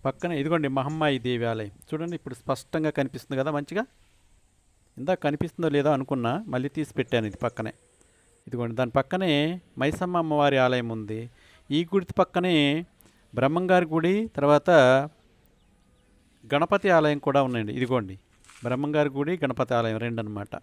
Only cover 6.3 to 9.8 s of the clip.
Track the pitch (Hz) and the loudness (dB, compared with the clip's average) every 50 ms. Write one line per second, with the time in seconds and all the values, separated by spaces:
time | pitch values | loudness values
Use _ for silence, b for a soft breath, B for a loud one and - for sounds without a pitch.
6.3 | 131 190 226 190 131 127 131 143 _ 156 151 - - - 123 - 131 117 110 107 | -2 -4 -6 -6 -6 -4 -4 -4 _ -6 -8 -4 -4 -4 -2 0 0 -2 -2 -2
7.3 | 101 - - 120 - - 110 107 - _ _ _ _ _ b b b b b b | -6 -4 -6 -6 -4 -6 -10 -10 -10 _ _ _ _ _ b b b b b b
8.3 | b _ _ - 120 120 120 117 113 123 127 120 - 135 135 - 185 185 190 175 | b _ _ -10 -6 -6 -6 -4 -2 -4 -4 0 0 -2 0 0 -4 -2 0 0
9.3 | 147 143 147 160 180 180 _ _ _ 127 | 2 2 0 -2 -4 -8 _ _ _ -4